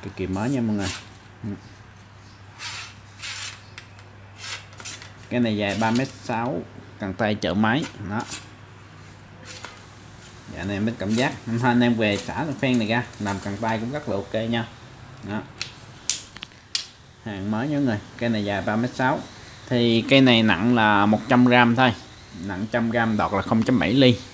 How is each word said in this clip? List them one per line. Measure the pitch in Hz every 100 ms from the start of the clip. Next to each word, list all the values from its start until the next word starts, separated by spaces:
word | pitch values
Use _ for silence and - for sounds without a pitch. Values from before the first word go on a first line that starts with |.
Cực | - -
kỳ | 92
mới | 95 113
nha | 139
mọi | 117 104
người. | 95 - - - - -
Ừ. | 110 98 - - - - - - - - - - - - - - - - - - - - - - - - - - - - - - - - - - - - -
Cái | 120
này | 117 104
dài | 101 98
ba | 113
mét | 117 - -
sáu, | - 113 120 170 - - - -
cần | 101
tay | 95 107 104
chở | 87
máy. | 90 110 127 - - 95
Đó. | 107 - - - - - - - - - - - - - - - - - - - - - - -
Dạ, | 80
anh | 90
em | 101 107
biết | 117
cảm | 98 113
giác. | 135 143 -
Hôm | 117
nay | 127
anh | 120
em | 120
về | 113 107 101
xả | -
cái | - 160 -
phen | 135 123
này | 107
ra, | 117 120 -
làm | 104 95
cần | 101 101
tay | 113 113
cũng | 117
rất | 143 135
là | 98
ok | 98 110 113
nha. | 117 113 - - - - - 98
Đó. | 107 - - - - - - - - - - - - - - - - - -
Hàng | - 98 98
mới | 107 135
nha | 147
mọi | 139
người. | 104 - -
Cây | 120
này | 110 101
dài | 101
ba | 85 107
mét | 123 -
sáu. | 131 151 - - - - -
Thì | 123 120 113 104
cây | 139
này | 131 117
nặng | 110 85 110 123
là | 107 104 104
một | 107 -
trăm | 127 123
gram | 123 120 117
thôi. | 127 - - - - 92 92
Nặng | 92 110
trăm | 120 117
gram, | 117 113 107
đọt | -
là | 98
không | - 113
chấm | 110 127
bảy | 80
ly. | 127 127 113 -